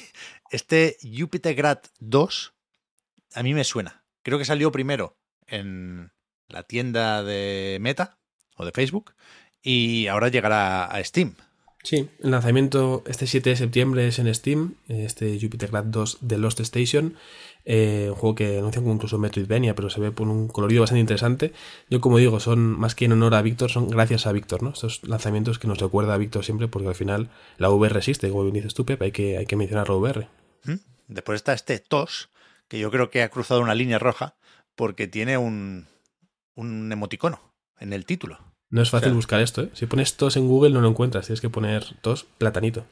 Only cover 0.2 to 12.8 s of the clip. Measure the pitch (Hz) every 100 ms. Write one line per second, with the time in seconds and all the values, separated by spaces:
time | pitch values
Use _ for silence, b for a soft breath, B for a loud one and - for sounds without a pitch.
0.2 | B B B 117 - 160 160 - 117 113
1.2 | 165 175 165 135 147 143 - - 113 135
2.2 | 180 - - _ _ _ _ _ _ _
3.2 | _ 120 123 147 127 117 92 - _ _
4.2 | - 143 135 151 156 135 131 139 90 _
5.2 | _ _ - 107 98 92 92 90 85 _
6.2 | _ _ _ 87 - 120 123 117 113 107
7.2 | 101 101 101 98 98 98 117 139 - _
8.2 | _ _ _ - 85 127 131 190 - _
9.2 | b b b b 131 123 117 117 104 104
10.2 | 120 123 107 107 98 92 87 101 92 -
11.2 | 151 - _ _ _ _ - 151 139 -
12.2 | 135 127 117 127 135 135